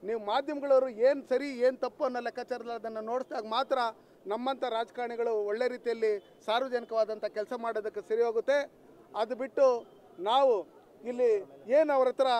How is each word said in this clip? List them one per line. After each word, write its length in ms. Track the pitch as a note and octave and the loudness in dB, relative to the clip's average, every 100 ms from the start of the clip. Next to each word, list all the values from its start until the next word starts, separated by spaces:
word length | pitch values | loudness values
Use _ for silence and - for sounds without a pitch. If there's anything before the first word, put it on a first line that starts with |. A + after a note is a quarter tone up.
| F#3 | -6
ನೀವು 120 | A3+ G3+ | -6 -2
ಮಾಧ್ಯಮಗಳವರು 560 | A#3 C#4+ D4 C#4 C4 C4 G#3+ B3 | -2 -2 -6 4 4 4 2 4
ಏನ್ 120 | C#4 - | 2 0
ಸರಿ 180 | B3+ C#4+ B3+ B3 | -2 -2 0 0
ಏನ್ 120 | C4 | 2
ತಪ್ಪು 180 | B3+ - C#4+ | -6 -4 -4
ಅನ್ನೋ 140 | B3 A#3+ | -4 -6
ಲೆಕ್ಕಾಚಾರದಲ್ಲಿ 520 | A3+ A#3+ B3 A#3 A#3 | -8 -8 -8 -6 -8
ಅದನ್ನ 200 | A3 A3 G#3+ | -8 -10 -4
ನೋಡಿದಾಗ 340 | B3 C4 D4+ A3 A3+ | -4 -4 -8 -2 -2
ಮಾತ್ರ 220 | C4+ C4 A#3+ A3 - - - | 0 0 0 -4 -20 -20 -6
ನಮ್ಮಂಥ 320 | G#3+ B3+ C4+ C4 A3+ | -4 -2 -4 -2 -2
ರಾಜಕಾರಣಿಗಳು 560 | A#3 - A#3+ A#3 A#3 A3 G#3 | -4 -4 -8 -2 0 0 -2
ಒಳ್ಳೆ 160 | A3 B3+ | 0 -2
ರೀತಿಯಲ್ಲಿ 360 | B3 A#3+ A3+ A3 G#3 - - - | -2 -4 0 0 0 -6 -18 -2
ಸಾರ್ವಜನಿಕವಾದಂಥ 800 | A3+ C4+ B3 A#3 A3+ G#3+ G#3+ G#3+ G#3 | 0 0 -4 -4 -2 -2 -2 -6 -6
ಕೆಲಸ 160 | G#3 B3 | -6 -6
ಮಾಡೋದಕ್ಕೆ 380 | A#3 A3 G#3+ G#3 - | -4 -4 -6 -8 -4
ಸರಿ 140 | A3 A#3 | 0 2
ಹೋಗುತ್ತೆ. 300 | A3+ A3 C#4+ C#4 - - - - - | 0 0 0 0 -10 -20 -20 -14 -6
ಅದು 140 | G#3+ A#3 | -4 -4
ಬಿಟ್ಟು 240 | C4 - C4+ A#3+ - - - - F#3 | -6 4 4 4 -6 -20 -20 -8 2
ನಾವು 240 | B3 C#4 G#3+ D#3+ - - - A3+ | 4 4 2 -2 -16 -20 -16 -10
ಇಲ್ಲಿ 200 | B3 B3 G#3 F#3+ - G3 C4+ | 0 2 2 -2 -18 0 2
ಏನು 140 | D#4 C#4 | 4 4
ಅವ್ರ 100 | B3+ | 2
ಹತ್ರ 180 | B3 C4 A#3+ | 2 2 2